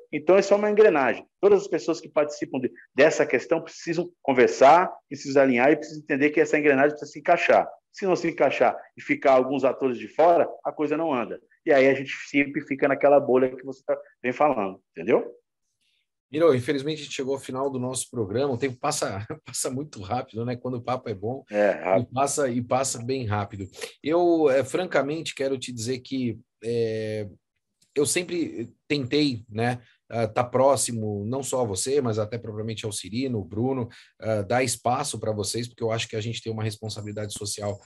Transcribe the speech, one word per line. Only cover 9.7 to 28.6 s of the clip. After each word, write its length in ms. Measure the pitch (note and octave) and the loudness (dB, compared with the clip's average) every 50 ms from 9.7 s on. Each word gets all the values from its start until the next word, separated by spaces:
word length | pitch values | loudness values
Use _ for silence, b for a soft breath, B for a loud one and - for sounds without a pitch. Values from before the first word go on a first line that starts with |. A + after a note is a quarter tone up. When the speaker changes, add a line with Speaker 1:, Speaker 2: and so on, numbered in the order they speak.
| A#2+ - C#3 C3 A#2+ A2 | 0 0 -2 -4 -4 -4
Speaker 1:
de 80 | G#2+ | -8
fora, 420 | G#2 - - D#3 F3 E3+ D3+ B2+ - - - - | -4 0 4 4 6 6 4 2 0 -4 -8 -8
a 60 | D3 | -8
coisa 240 | - - D3+ C#3+ D#3 | -4 -4 -4 -2 -2
não 160 | D#3 E3 D#3+ | -2 -2 -2
anda. 280 | C3+ B2 A2 F2+ F2+ - _ _ _ _ _ | -2 -2 -4 -6 -8 -14 _ _ _ _ _
E 60 | E3 | 4
aí 160 | C#3+ C3+ C3 C3+ | 4 6 6 6
a 60 | C3+ | 4
gente 180 | C3 C#3 C3+ - - - - | 2 -2 -8 -10 -14 -10 -2
sempre 320 | - C#3+ C#3+ C#3 C#3 D3+ | 0 0 0 0 -4 -8
fica 260 | - - C#3 C3+ D3 | -6 -6 -4 -2 0
naquela 320 | C#3+ C3+ C3 - C#3+ C#3+ C#3 | 0 2 2 4 6 6 6
bolha 360 | B2+ A#2+ B2 B2+ C3 B2+ C3 | 6 4 4 4 4 2 0
que 100 | - - | -6 -12
você 180 | C3+ C3 - _ | -14 -14 -10 _
tá, 120 | - C#3 C#3 B B B _ | -6 -6 -6 B B B _
vem 100 | - B2+ | -6 -4
falando, 480 | B2+ - D3+ D3+ C3 A2+ G2 F#2+ F#2 - _ _ | 0 2 2 2 2 0 -2 -4 -6 -10 _ _
entendeu? 320 | _ - - A#2 C#3+ A3+ - - - _ _ _ _ _ _ _ _ _ _ _ _ _ _ _ _ _ _ _ | _ -6 0 2 2 2 0 -4 -12 _ _ _ _ _ _ _ _ _ _ _ _ _ _ _ _ _ _ _
Speaker 2:
Miro, 240 | C3 D3+ E3 D#3+ C3 | -2 2 4 4 4
infelizmente 460 | B2 A#2+ - C#3+ C3+ C3+ D#3 D#3 D3 | 4 2 -2 -2 -2 -4 -6 -6 -8
a 40 | D3 | -10
gente 100 | C#3+ - | -10 -8
chegou 200 | - C3+ B2+ C#3 | -6 -6 -4 -6
ao 60 | C3 | -6
final 280 | - - C3 C3 C#3 C#3 | -6 -8 -6 -4 -4 -4
do 120 | C3 B2+ | -4 -4
nosso 280 | B2 B2+ C3 A#2+ - - | -6 -6 -6 -8 -8 -6
programa. 460 | - A#2+ G#2 F2+ G2+ B2 C#3+ C#3+ B2 | -6 -6 -4 -2 -2 -2 0 -2 -2
O 40 | A2 | -2
tempo 200 | C#3 C3+ A#2+ - | -2 -4 -4 -4
passa, 480 | - D3+ D3 - D3+ B2+ G#2 G2+ G#2+ - D#3 | -4 -4 -2 -2 -4 -4 -6 -8 -10 -10 -12
<laughs> 80 | - _ | -14 _
passa 260 | - - - - D3 | -12 -8 -8 -6 -6
muito 300 | B2+ C3 D#3 D#3 - A2+ | -6 -8 -8 -10 -12 -14
rápido, 440 | G2 F#2+ A#2+ - C3 - G2+ A2 A#2 | -8 -6 -6 -6 -6 -8 -8 -8 -6
né? 100 | B2 B2 | -6 -6
Quando 200 | B2 - B2+ B2+ | -6 -8 -8 -8
o 80 | A#2 | -6
papo 260 | A#2+ A#2+ B2+ B2+ - B2 | -6 -6 -6 -6 -6 -8
é 60 | G#2 | -8
bom, 300 | F#2 G2+ A2+ C3 C#3 - - | -8 -8 -8 -8 -10 -10 -4
Speaker 1:
É, 200 | G#2 G#2 G#2 G2 | 0 2 2 2
rápido. 380 | F2+ D#2+ D#2 F2+ F#2+ B2 B2 - | 2 0 0 2 2 2 0 -2
Speaker 2:
e 60 | A#2 | -2
passa, 340 | C3 C#3 C#3 - D3+ C#3+ B2+ | -2 -2 0 0 -2 -2 -2
e 140 | A#2+ B2+ | -2 -4
passa 420 | A#2+ - B2+ C3 C3+ - - B2+ A#2 | -2 -2 -2 -2 -2 -2 -6 -6 -6
bem 200 | A#2+ C3+ C3+ A#2+ | -6 -6 -6 -4
rápido. 420 | G2+ G#2 G#2 G2 - G#2+ G2 F#2+ F2+ B B B B B B | -4 -4 -4 -4 -6 -8 -12 -14 -14 B B B B B B
Eu, 460 | - C#3+ E3 F3 F3 F3 E3+ D#3+ D#3 C#3 | -4 0 2 2 4 4 4 4 4 4
é, 140 | B2+ C#3 | 4 2
francamente, 720 | B2 - - E3+ F#3 F3 - D3 C3+ C#3 D3+ E3 D#3 - - | 2 0 -2 -4 -2 -2 0 0 0 -2 -4 -6 -8 -10 -8
quero 240 | - C3+ C3+ C3+ B2+ | -6 -4 -4 -4 -6
te 140 | - C3 | -6 -10
dizer 260 | B2 A#2 A2 B2 C3 B2 | -10 -8 -6 -6 -6 -8
que, 400 | - - C#3 C3 B2+ A#2 G#2 A2+ - _ _ _ | -8 -8 -6 -4 -4 -4 -4 -6 -12 _ _ _
é, 640 | G#2+ A#2 A#2+ A#2 A#2 A2 A2 A2 A2 G#2+ G#2+ G#2+ G#2 G2 - _ _ _ _ _ _ _ _ _ _ _ | -8 -4 -2 -2 -2 -2 -2 -4 -6 -6 -6 -6 -8 -10 -14 _ _ _ _ _ _ _ _ _ _ _
eu 140 | - C#3+ D3 | -2 -2 0
sempre 640 | - - F3 F3+ F3 F3 E3+ C#3+ F#2 D#2 G2+ | 0 0 -2 -4 -4 -4 -4 -4 -4 -6 -8